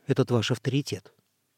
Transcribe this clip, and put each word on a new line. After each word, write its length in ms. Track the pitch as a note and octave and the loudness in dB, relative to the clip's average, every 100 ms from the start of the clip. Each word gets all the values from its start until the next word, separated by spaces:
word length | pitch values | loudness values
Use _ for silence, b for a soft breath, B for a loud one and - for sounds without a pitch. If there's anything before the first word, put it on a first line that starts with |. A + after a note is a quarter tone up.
| - | -2
этот 240 | C3+ A#2+ | 0 2
ваш 200 | A#2+ - | 2 0
авторитет?» 600 | B2 B2+ C3+ - F#2 - _ _ _ _ | -2 -2 -2 -4 -10 -12 _ _ _ _